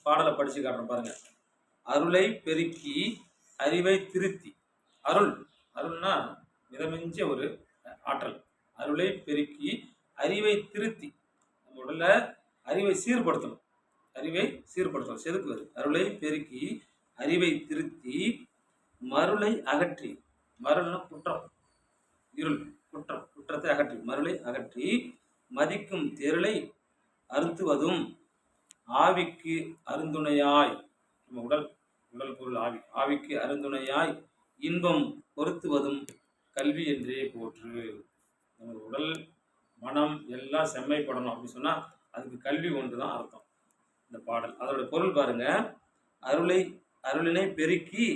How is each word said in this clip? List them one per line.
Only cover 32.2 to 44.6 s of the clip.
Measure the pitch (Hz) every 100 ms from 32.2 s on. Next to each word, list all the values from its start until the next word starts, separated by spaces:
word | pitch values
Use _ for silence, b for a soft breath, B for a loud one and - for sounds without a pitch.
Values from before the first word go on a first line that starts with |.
| 135 123
பொருள் | 127 113
ஆவி, | 117 113 -
ஆவிக்கு | 127 139 143 - 143
அருந்துணையாய் | 127 143 143 135 131 143 165 - - _ _ _
இன்பம் | 156 175 175 156 135 - -
பொருத்துவதும் | - 175 170 165 143 143 139 - - _ _ _ 139
கல்வி | 147 151 156
என்றே | 135 123 135 135
போற்று. | 117 113 - 117 117 113 104 - _ _ _ _ _
நம்ம | 113 110
உடல், | 110 135 156 160 - _ _ _ _ _
மனம் | 123 143 151 151 120
எல்லாம் | 127 135 156 156
செம்மைப்படணும் | 127 139 147 135 123 123
அப்படின்னு | 120 120 127
சொன்னா | 151 156 - - _
அதுக்கு | 123 127 123
கல்வி | 135 156 170
ஒன்று | 143 123 120
தான் | 90
அர்த்தம். | 117 - - _ _ _ _ _ _ _
இந்த | 113
பாடல், | 113 117 113
அதோட | -